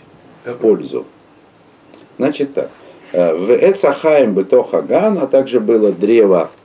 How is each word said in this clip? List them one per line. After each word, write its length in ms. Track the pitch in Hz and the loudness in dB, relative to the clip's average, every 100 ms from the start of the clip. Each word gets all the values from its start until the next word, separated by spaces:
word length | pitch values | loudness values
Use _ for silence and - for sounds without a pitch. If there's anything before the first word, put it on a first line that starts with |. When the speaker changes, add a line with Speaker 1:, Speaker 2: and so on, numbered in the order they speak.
| - - - - 123 | -20 -20 -20 -18 -14
Speaker 1:
Добро. 140 | 123 | -2
Speaker 2:
пользу. 460 | 185 87 69 64 - _ _ _ _ _ _ _ _ - - - | 0 0 -2 -10 -10 _ _ _ _ _ _ _ _ -20 -20 -6
Значит 360 | 135 147 139 | -4 -4 -6
так, 180 | - - - - - - | -6 -8 -12 -20 -20 -6
э, 240 | 90 87 82 | -2 0 0
в 160 | 98 | 0
Эц 340 | 123 180 190 151 | 2 2 2 -2
Ахаим 480 | 139 160 147 117 | 0 0 2 2
бетох 400 | 95 92 127 107 | 0 0 0 0
Аган, 460 | 82 71 147 214 190 | -4 -2 0 0 -2
а 80 | 131 | 0
также 320 | 135 135 123 | 0 0 -2
было 320 | 107 113 104 | 0 0 0
древо, 580 | 87 101 117 101 87 78 - | 0 2 4 4 2 -2 -10